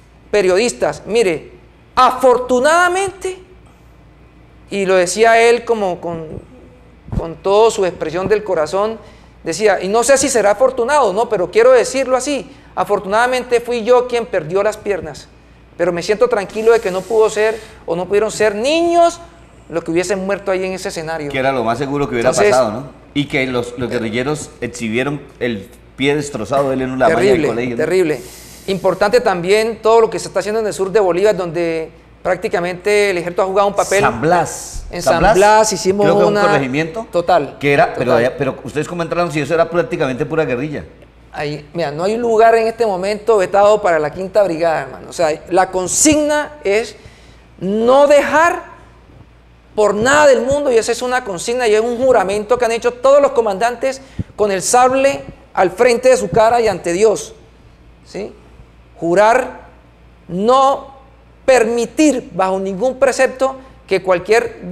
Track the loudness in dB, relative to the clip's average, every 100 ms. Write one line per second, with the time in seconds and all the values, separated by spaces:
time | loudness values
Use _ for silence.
0 | _ -20 -4 0 2 2 0 -2 -4 -4
1 | -4 0 0 -2 -8 -20 -20 _ _ 0
2 | 2 2 2 2 2 0 2 2 2 0
3 | -4 -6 -12 -12 -18 -20 -20 _ -20 -20
4 | -20 -20 -20 -20 -20 -20 -10 -4 0 2
5 | 2 2 4 6 4 2 0 -2 -2 -4
6 | -8 -10 -12 -16 -18 -20 -20 -20 -20 -20
7 | -8 -8 -6 -6 0 4 4 2 -2 -2
8 | -6 -4 -2 -2 -2 -2 -2 -2 -4 -6
9 | -16 -20 -20 -14 -8 -2 0 0 0 0
10 | 4 2 2 2 2 4 2 0 0 2
11 | 2 0 -2 -2 0 4 6 6 4 -2
12 | -2 -2 -2 -6 -6 -18 -12 -6 -2 -2
13 | -2 0 0 -2 -2 -2 -2 -4 2 2
14 | 2 -4 -4 -6 -2 -2 -2 -2 -6 -6
15 | -8 -14 -20 -20 _ -20 -14 -4 -2 -2
16 | -2 0 2 0 -4 -2 2 2 2 -6
17 | -2 2 2 2 0 -2 -10 -16 -8 -6
18 | 0 0 0 0 -2 0 -2 0 2 4
19 | 2 0 -18 -20 -20 -20 -8 -8 -2 -2
20 | -2 -4 -4 -6 -4 -4 -4 -6 -8 -8
21 | -8 -8 -6 -2 -2 0 -2 -2 -2 -2
22 | -2 0 0 2 2 4 2 -2 -12 -18
23 | -10 -6 -4 -2 -2 -4 -6 -6 -6 -4
24 | -4 -4 -4 -6 -8 -12 -12 -8 -4 -2
25 | -2 -6 -10 -8 -6 -6 -10 -20 -18 -4
26 | -2 0 -2 -8 -4 -2 0 -2 -4 0
27 | 2 2 2 2 0 -2 -4 -4 -2 0
28 | 0 -2 -8 -20 -20 -16 -8 -4 -2 0
29 | 2 2 2 -2 0 2 0 -2 2 4
30 | 4 0 -6 -6 -4 -4 -4 -4 -2 2
31 | 2 2 2 0 -2 -4 -4 -4 -8 -14
32 | -20 -10 -4 -4 -2 -4 -4 -4 0 2
33 | 2 0 -4 -2 -2 2 0 0 0 2
34 | 2 0 0 2 0 -6 -14 -14 -12 -6
35 | -2 2 4 4 6 6 4 0 -2 2
36 | 2 4 4 2 2 2 0 -4 -4 -6
37 | -6 -4 2 0 0 -4 0 2 2 0
38 | 0 2 0 -2 -6 -6 -10 -8 -6 -6
39 | -6 -4 -2 -2 -2 0 0 0 -2 -2
40 | -4 -4 -4 -2 -2 -2 -6 -10 -14 -20
41 | -20 _ -20 -12 -10 -10 -10 -6 -6 -4
42 | -4 -2 0 4 6 4 2 -2 -2 -2
43 | -4 -4 0 2 2 4 4 4 2 0
44 | -2 -6 -4 0 0 0 -2 -2 -6 -12
45 | -12 -4 -2 -2 -2 0 0 0 -4 0
46 | 2 2 2 -2 -4 -6 -2 -2 -4 -12
47 | -20 -20 -20 -20 -20 -10 -4 -2 2 4
48 | 6 4 2 2 2 0 -10 -20 -20 -20
49 | _ -20 -20 _ _ _ _ 0 0 2
50 | 2 4 6 4 2 -2 2 0 0 -4
51 | -2 -4 -4 -8 -6 -2 0 2 0 0
52 | 2 4 2 -2 -2 0 0 0 -2 0
53 | 4 6 4 2 -2 0 -2 -2 -6 -6
54 | -12 -12 -10 -4 -2 -2 2 4 4 4
55 | 0 0 -10 -20 -8 0 0 2 2 2
56 | 4 2 2 2 4 4 0 -2 -4 2
57 | 2 0 -6 -18 -20 -20 -20 -20 -20 -20
58 | -16 -14 -12 -16 -20 -20 -20 -20 -20 -8
59 | -2 2 4 2 0 -8 -20 -20 _ _
60 | -20 _ -10 -4 2 4 2 0 -6 -20
61 | -20 -20 _ _ 2 2 4 -2 -4 2
62 | 2 2 -4 -4 -2 -2 -4 -4 -4 0
63 | 0 2 0 0 -4 -4 -18 -16 -4 -2
64 | 0 0 2 0 0 -8 -6